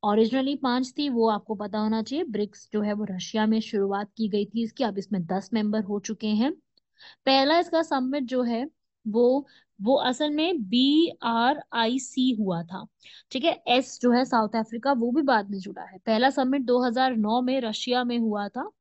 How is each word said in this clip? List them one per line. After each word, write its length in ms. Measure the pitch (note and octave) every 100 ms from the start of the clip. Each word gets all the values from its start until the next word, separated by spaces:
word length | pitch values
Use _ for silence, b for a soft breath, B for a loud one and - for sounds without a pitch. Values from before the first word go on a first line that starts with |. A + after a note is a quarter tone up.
Originally 540 | G#3 G#3+ A3+ C4 C4+ C#4+
पांच 320 | C4 B3 B3+ -
थी, 120 | D4
वो 200 | A#3+ A3
आपको 260 | G#3 - G#3
पता 240 | G#3+ G#3+
होना 220 | G#3+ A3
चाहिए। 200 | A3 C#4 F4
ब्रिक्स 420 | G#3 G#3 - -
जो 80 | G#3+
है 120 | G#3
वो 120 | G#3 G#3
रशिया 400 | F#3 - A3 A3
में 140 | A3
शुरुआत 500 | A3 G#3 G3 G3 G#3 -
की 100 | A3
गई 160 | G#3 G#3
थी 180 | A3
इसकी, 200 | A3+ -
अब 140 | B3 G3+
इसमें 280 | F#3+ G3+ E3
दस 220 | F#3 F#3+
मेंबर 300 | A3 G#3+ G#3+
हो 160 | G3 G#3
चुके 260 | - A3 G#3+
हैं। 220 | G#3+ B3+ F4+ _ _ _ B B B -
पहला 320 | C4+ C4+ E4
इसका 220 | E4+ D#4+
समिट 420 | E4 C#4 B3+ C#4+ B3
जो 160 | B3+
है 220 | A#3+ A#3 C#4 _ _ _ A3
वो, 400 | G#3+ A#3+ C4 C#4 b b _
वो 160 | G3+ C#4
असल 320 | B3 B3+ D4+
में 320 | D4+ E4 F4
बीआरआईसी 1700 | G3 A#3 C4 D4+ E4+ - A#3 A#3 A#3+ D4 - A#3+ A3+ B3+ - - B3+ A3+
हुआ 260 | G3+ E3+
था, 220 | E3+ F#3 - _ B B B
ठीक 120 | C4
है। 80 | E4 - -
एस 300 | B3 C4 -
जो 100 | B3
है 120 | A#3+ C4
साउथ 300 | A#3+ G#3+ A3+
अफ्रीका, 360 | A3 A3+ C4+
वो 180 | C4+ A#3
भी 100 | B3+
बाद 260 | C#4 A#3 G3+
में 60 | G3
जुड़ा 240 | F#3+ F#3+
है। 140 | F#3 -
पहला 300 | - A3 C4
समिट 300 | C#4 B3+ C#4
दो 160 | B3 B3
हज़ार 320 | B3 A#3 C4 A#3
नौ 240 | G#3 A#3
में 180 | B3+ C4+
रशिया 420 | A#3 G#3+ - B3
में 140 | B3 A#3+
हुआ 280 | A3+ G#3 G3+
था 200 | A#3+ F4+ _